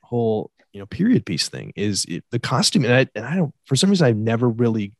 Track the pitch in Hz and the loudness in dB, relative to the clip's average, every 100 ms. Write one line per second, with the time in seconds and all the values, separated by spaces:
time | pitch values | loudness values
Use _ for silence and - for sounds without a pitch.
0 | - 120 117 107 - _ _ 101 98 - | -8 -2 -2 -2 -6 _ _ -18 -12 -2
1 | 214 226 - 73 - 67 - - 104 95 | 2 2 0 -6 -6 -8 -12 -6 -4 -2
2 | - 87 - 123 - - 208 202 117 127 | -4 -8 -6 -6 -2 0 2 2 4 4
3 | 131 107 120 180 147 - - 135 196 196 | 2 -2 -4 -2 -2 -4 -4 0 2 4
4 | 139 107 110 113 123 113 120 113 101 - | 4 2 0 0 0 2 0 0 -4 -10